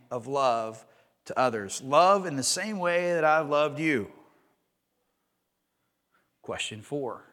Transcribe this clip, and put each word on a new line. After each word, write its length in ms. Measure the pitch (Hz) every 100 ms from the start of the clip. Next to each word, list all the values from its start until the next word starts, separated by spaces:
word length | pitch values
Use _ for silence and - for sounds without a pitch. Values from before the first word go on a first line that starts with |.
| _
of 160 | 127 113
love 580 | 139 135 117 113 110 - _ _ _ -
to 140 | -
others? 420 | 127 113 98 -
"Love 440 | 131 147 180 202 180
in 100 | 139
the 80 |
same 360 | - - 202 208
way 340 | 175 175 175
that 100 | 170
I've 240 | 156 156 147
loved 320 | 147 151 139
you." 320 | 160 139 95 - _ _ _ _ _ _ _ _ _ _ _ _ _ _ _ _ _ _ _ _ _ _
Question 400 | - 92 - 107
four, 420 | 110 143 131 101 -